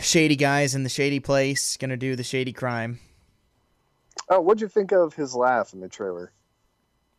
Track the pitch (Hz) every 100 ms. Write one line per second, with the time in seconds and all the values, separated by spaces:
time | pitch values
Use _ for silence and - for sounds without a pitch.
0 | - 175 156 147 143 143 143 135 131 -
1 | 143 139 139 139 135 135 - - 131 127
2 | 131 131 120 131 131 120 127 120 113 120
3 | - _ _ _ _ _ _ _ _ _
4 | _ - - 190 170 220 214 214 196 190
5 | 165 156 139 123 123 123 104 95 92 -
6 | 98 87 90 _ _ _ _ _ _ _
7 | _